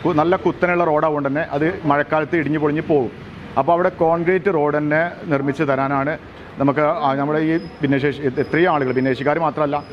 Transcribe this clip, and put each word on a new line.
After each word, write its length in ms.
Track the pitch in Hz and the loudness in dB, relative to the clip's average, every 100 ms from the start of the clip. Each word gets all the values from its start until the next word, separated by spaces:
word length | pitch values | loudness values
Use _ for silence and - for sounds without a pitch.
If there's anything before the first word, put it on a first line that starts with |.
കു-, 120 | 160 160 | 2 2
നല്ല 140 | 160 185 180 | 2 2 0
കുത്തനെയുള്ള 380 | 165 175 175 170 | 0 0 2 2
റോഡാവുകൊണ്ട് 360 | 151 160 151 139 | 2 2 0 -2
തന്നെ 140 | 143 165 143 | -2 -2 0
അത് 120 | 156 - 160 | 0 0 0
മഴക്കാലത്ത് 460 | 143 143 156 151 170 | 2 2 -2 0 -2
ഇടിഞ്ഞു 200 | 151 156 | 0 0
പൊളിഞ്ഞ് 220 | 147 151 160 | 0 -2 0
പോകും. 200 | 147 113 - - - - - | 0 0 -6 -16 -16 -6 -2
അപ്പോൾ 120 | 135 | 2
അവിടെ 160 | 170 180 175 | 2 0 2
കോൺക്രീറ്റ് 500 | 165 170 170 185 185 160 | 0 2 2 2 2 2
റോഡ് 200 | 147 147 | 2 0
തന്നെ 220 | 147 151 175 - 190 | 0 0 0 -4 -2
നിർമ്മിച്ച് 320 | 143 139 135 147 | 0 0 0 0
തരാനാണ് 440 | 135 135 139 139 160 - - - - | 2 2 0 -2 -4 -10 -18 -16 0
നമുക്ക്, 220 | 139 139 151 170 | 0 4 2 2
ആ, 40 | 147 135 | 0 0
നമ്മുടെ 220 | 143 151 160 | 0 0 0
ഈ 20 | 165 180 - | -2 -4 -4
ഭിന്നശേഷി, 360 | 147 135 143 131 143 | 0 2 0 0 -2
എ-, 40 | 131 | -2
എത്രയും 280 | 131 151 180 | 0 2 2
ആളുകൾ, 200 | 151 127 127 | 2 0 0
ഭിന്നശേഷിക്കാർ 380 | 131 123 135 156 | 0 0 0 0
മാത്രമല്ല 320 | 160 151 147 147 143 | 0 0 -2 -2 -6